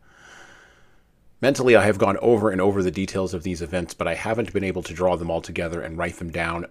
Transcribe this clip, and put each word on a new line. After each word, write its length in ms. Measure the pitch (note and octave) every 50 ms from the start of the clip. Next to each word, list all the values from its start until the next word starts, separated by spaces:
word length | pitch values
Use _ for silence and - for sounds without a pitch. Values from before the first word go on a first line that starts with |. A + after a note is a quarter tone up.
| _ - _ - - - - - - - - - - - _ _ - - _ _ _ _ _ _ _ - _ _
Mentally, 340 | - B2+ C#3+ C3+ B2+ B2+ A#2
I 80 | G#2 F#2+
have 140 | G#2 G#2+ G2
gone 200 | A2 G2 G2 -
over 300 | - A#2 A#2+ G#2+ G2+ G#2+
and 100 | F#2+ F#2
over 200 | F#2 G2+ G2 G2+
the 80 | F#2 F#2
details 440 | E2 G2 F#2+ F#2 - G2+ F#2+ F2+ F#2+
of 100 | F2+ D#2+
these 180 | F#2+ F2+ D#2+
events, 320 | E2+ D#2 F2+ F2+ E2+ - -
but 140 | - F2 E2+
I 60 | E2
haven't 400 | D#2+ - G#2 A2+ A2+ A2+ - -
been 100 | G2+ F#2+
able 180 | F#2+ E2+ F2+
to 120 | E2+ - E2
draw 240 | D#2+ F2+ F#2 F2+ D#2+
them 120 | F2 E2
all 120 | E2 E2
together 400 | E2 - E2+ F2+ F2 E2 E2 E2+
and 160 | C2 E2 D#2+ E2
write 180 | E2+ F2 E2+
them 160 | - F2+ E2+
down 360 | D#2 E2+ E2+ E2+ E2+ E2+ E2+ -